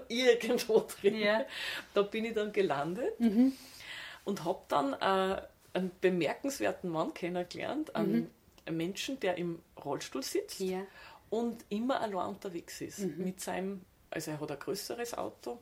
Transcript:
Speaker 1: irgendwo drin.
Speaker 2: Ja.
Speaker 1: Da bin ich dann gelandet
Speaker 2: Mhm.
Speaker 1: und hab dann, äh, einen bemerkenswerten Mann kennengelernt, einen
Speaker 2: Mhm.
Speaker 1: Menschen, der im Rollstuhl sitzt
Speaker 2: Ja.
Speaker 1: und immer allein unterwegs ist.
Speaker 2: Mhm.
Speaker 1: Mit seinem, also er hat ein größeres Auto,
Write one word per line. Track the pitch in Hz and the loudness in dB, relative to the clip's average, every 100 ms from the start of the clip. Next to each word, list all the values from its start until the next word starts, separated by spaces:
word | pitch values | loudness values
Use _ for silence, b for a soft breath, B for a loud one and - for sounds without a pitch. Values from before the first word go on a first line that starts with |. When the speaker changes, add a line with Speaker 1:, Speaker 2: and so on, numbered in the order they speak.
| - | 2
Speaker 1:
irgendwo | 240 254 233 220 240 - 220 | 4 6 6 4 0 6 6
drin. | - - 202 220 | 6 2 2 4
Speaker 2:
Ja. | 208 220 - B B B B | 2 2 0 B B B B
Speaker 1:
Da | 202 | 2
bin | 202 220 226 | 2 0 -2
ich | |
dann | 220 208 | -2 0
gelandet | 208 185 139 156 208 370 440 | 2 2 2 0 0 -2 4
Speaker 2:
Mhm. | 233 214 262 B B B B B B B - | 4 8 6 B B B B B B B -6
Speaker 1:
und | 185 | -2
hab | 160 - - | -2 -4 0
dann, | - 277 | 2 2
äh, | - 196 190 190 196 - - - - | 2 2 4 2 0 -6 -20 -6 -2
einen | 185 - | -2 2
bemerkenswerten | 180 175 143 - 277 - 202 190 180 | 2 4 2 0 -4 0 0 0 -4
Mann | 160 269 | -2 -2
kennengelernt, | - 175 180 175 - - 294 311 220 | -4 -4 -4 -6 -6 -4 -4 -4 -2
einen | 196 233 - - - - - | 2 2 0 -12 -20 -14 -6
Speaker 2:
Mhm. | 165 | -2
Speaker 1:
Menschen, | 170 196 - 269 | -2 -4 -6 -2
der | 190 175 | -2 0
im | 175 170 - - | -2 -6 -12 -10
Rollstuhl | 143 - - 262 | -4 -4 -4 -6
sitzt | - - - - | -2 -2 -4 -4
Speaker 2:
Ja. | 185 185 196 B B B - | -2 -2 -6 B B B -4
Speaker 1:
und | 220 233 233 - | -2 0 -4 -4
immer | 208 247 254 | -2 0 0
allein | 214 185 208 | 0 -2 -2
unterwegs | 196 196 175 - - | -4 -8 -8 -10 -10
ist. | 147 - | -8 -2
Speaker 2:
Mhm. | 185 151 | -4 -2
Speaker 1:
Mit | 185 - | -4 -4
seinem, | 190 180 190 196 - _ - | -4 -4 -4 -6 -12 _ -8
also | 165 160 | -6 -6
er | 151 | -6
hat | 151 | -6
ein | 143 | -6
größeres | - 196 - 240 240 - | -4 -6 -4 -6 -4 -4
Auto, | 214 - 240 240 | -6 -8 -10 -8